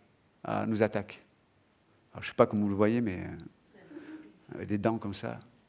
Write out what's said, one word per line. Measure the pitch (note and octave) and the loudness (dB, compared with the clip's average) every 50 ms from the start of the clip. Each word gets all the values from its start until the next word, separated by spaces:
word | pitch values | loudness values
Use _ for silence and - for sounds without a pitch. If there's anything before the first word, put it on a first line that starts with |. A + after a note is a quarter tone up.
| - _ _ _ _ _ _ _ - | -20 _ _ _ _ _ _ _ -6
euh, | - G#2 G#2 G#2 | -2 -2 0 0
nous | A2 A2 G#2 A2 | 0 2 4 4
attaque. | G#2 G#2 G#2 G2 - - - - _ _ _ _ _ _ _ _ _ _ _ _ _ _ _ _ _ - | 2 2 -2 -6 -6 -10 -18 -20 _ _ _ _ _ _ _ _ _ _ _ _ _ _ _ _ _ -14
Alors, | - - | -12 -10
je | |
ne | - | 0
sais | - | 4
pas | - A#2+ | 6 6
comment | - - G#2 G#2 | 6 6 2 2
vous | G2+ | 2
le | G2 | 2
voyez, | F#2+ G#2 G#2 A#2 A#2+ | 4 4 4 4 2
mais, | A#2+ G#2 F#2 F#2 | 0 0 -2 -4
euh, | F#2 F2 E2+ E2 - - - _ _ _ - - - - - - - - - - - - - - - - - | -6 -8 -8 -10 -12 -16 -18 _ _ _ -20 -20 -20 -18 -18 -18 -16 -16 -16 -18 -18 -20 -20 -20 -16 -12 -10
avec | - F#2+ | -10 -4
des | - G#2 | -2 -2
dents | G2+ G2+ A2+ A2+ | 2 2 2 2
comme | A2 - G#2 F#2+ | 0 -2 -6 -6
ça, | - - A#2 A#2 - - - - - _ | -6 -6 -6 -8 -10 -12 -18 -20 -20 _